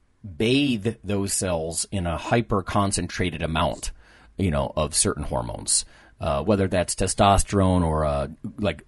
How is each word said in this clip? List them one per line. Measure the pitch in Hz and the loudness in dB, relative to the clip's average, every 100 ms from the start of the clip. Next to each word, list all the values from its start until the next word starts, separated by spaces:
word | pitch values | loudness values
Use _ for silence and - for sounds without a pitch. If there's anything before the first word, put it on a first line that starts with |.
| _ _ 101 78 | _ _ -12 -2
bathe | 113 135 143 113 110 - | 2 4 2 0 -2 -4
those | 95 101 98 | -2 -2 -2
cells | - 92 85 80 82 - | -2 0 -2 -2 -6 -4
in | 98 85 | -2 -2
a | 80 | -4
hyper-concentrated | - 120 113 104 - 104 98 98 87 - 90 78 | 0 0 2 0 0 0 0 0 -4 -2 -2 -2
amount, | 80 78 82 - - - - - - - | -2 0 0 -2 -8 -10 -18 -20 -12 -2
you | 95 | 0
know, | 71 67 80 | 0 -2 -2
of | 73 | 0
certain | - 101 73 | 0 0 -2
hormones. | 71 62 60 - - - - - - - | -4 -4 -4 -8 -2 -2 -4 -12 -20 -6
Uh, | 82 69 | -2 0
whether | 90 101 92 | 2 2 2
that's | 92 87 | 0 -2
testosterone | - 95 - 101 98 - 101 95 92 | -2 -2 4 6 6 4 4 4 4
or, | 82 78 | 4 2
uh, | 76 71 71 - 104 - | 0 -2 -4 -8 -12 -4
like | 101 80 | -4 -4